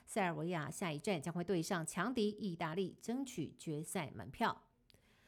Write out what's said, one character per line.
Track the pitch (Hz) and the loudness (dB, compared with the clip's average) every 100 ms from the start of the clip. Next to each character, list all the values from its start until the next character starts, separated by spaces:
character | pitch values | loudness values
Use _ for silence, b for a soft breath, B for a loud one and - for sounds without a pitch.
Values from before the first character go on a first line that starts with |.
| B | B
塞 | - 180 | 2 2
尔 | |
维 | 151 165 | 2 0
亚 | 175 139 | 0 0
下 | - 185 | -2 -2
一 | 147 | 0
站 | - 180 | 0 0
将 | 156 | 0
会 | 170 | -2
对 | 170 185 | 2 2
上 | 160 185 170 | 4 0 0
强 | - 196 | 0 2
敌 | 262 208 | 4 2
意 | 208 208 165 | 2 -4 -2
大 | 165 160 | 0 0
利， | 185 - | 0 -2
争 | - 240 | -4 -2
取 | 269 - 139 - | -2 -4 -4 -4
决 | - 151 | -4 -4
赛 | 165 202 147 | -2 -4 -4
门 | - 98 | -6 -10
票。 | - 220 - - _ _ b b b | 0 0 0 -10 _ _ b b b